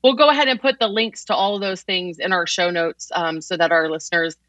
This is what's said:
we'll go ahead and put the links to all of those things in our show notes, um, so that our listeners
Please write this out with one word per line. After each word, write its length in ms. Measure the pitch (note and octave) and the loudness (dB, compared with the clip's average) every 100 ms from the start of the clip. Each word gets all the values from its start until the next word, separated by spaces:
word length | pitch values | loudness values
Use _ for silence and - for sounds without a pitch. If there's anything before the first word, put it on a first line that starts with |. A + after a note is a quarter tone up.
we'll 120 | B3+ | 4
go 140 | B3+ D4 | 6 4
ahead 200 | C#4+ C#4 | 6 2
and 120 | B3+ | 2
put 200 | C4+ C4 | 0 0
the 80 | A3+ | -2
links 360 | G#3 A3+ - - | 0 -4 -6 -4
to 80 | |
all 200 | G#3 G3 | 0 0
of 60 | G3+ | -2
those 220 | G3 F#3+ | -4 -6
things 360 | - F#3 F3+ E3+ | -4 -4 -4 -6
in 140 | F#3 | -2
our 160 | F#3 E3+ | -2 -2
show 200 | - F3 | -2 0
notes, 420 | F3 E3 - - | 0 -2 -4 -8
um, 260 | F3 E3 D#3+ | -4 -4 -4
so 160 | - F3 | -6 -2
that 140 | E3+ | 2
our 180 | E3 D#3+ | 2 0
listeners 460 | D#3+ - E3+ E3 - | -4 -4 -2 -2 -6